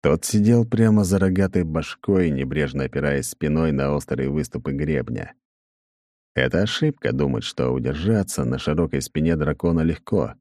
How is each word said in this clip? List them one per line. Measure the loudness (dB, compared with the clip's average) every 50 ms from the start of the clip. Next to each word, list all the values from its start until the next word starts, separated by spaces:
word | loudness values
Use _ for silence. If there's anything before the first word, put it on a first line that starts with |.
Тот | 2 2 0 2 0
сидел | 0 0 2 4 6 6 4 4
прямо | 2 2 4 4 6 6 4 4
за | 4 2 2
рогатой | 2 2 2 2 2 2 2 0
башкой, | -2 0 -2 -4 -4 -6 -12 _ -2 2 2 4 4 2
небрежно | 0 -2 -2 -2 -2 -2 -2 -2 -2 -4 -6
опираясь | -4 -4 -2 -2 0 0 -2 -4 -6
спиной | -8 _ -2 0 0 2 2 2
на | 0 0 0 0 -2
острые | -2 -4 -4 -4 -4 -2 -2
выступы | -2 -4 -4 -4 -8 -8 -6 -6
гребня. | -4 -4 -2 -2 -2 -2 -2 -4 -8 -10 -10 -12 -18 _ _ _ _ _ _ _ _ _ _ _ _ _ _ _ _ _ _ _ _
Это | 0 0 2 2 0 0
ошибка | 0 -2 -2 -2 -2 -2 _ -4 -4
думать, | -2 0 0 0 -2 -4 -6
что | -8 -4 -2 -2 -2
удержаться | -2 -2 -2 -4 -4 -2 0 0 0 0 0 -2 -4 -4 -2
на | -2 -4
широкой | -4 -2 -2 0 0 0 0 -2 -4 -6
спине | -4 _ -2 0 0 2
дракона | 2 0 -2 -2 0 0 0 2 2
легко. | 2 0 0 -2 _ -2 0 0 0 -2 -6 _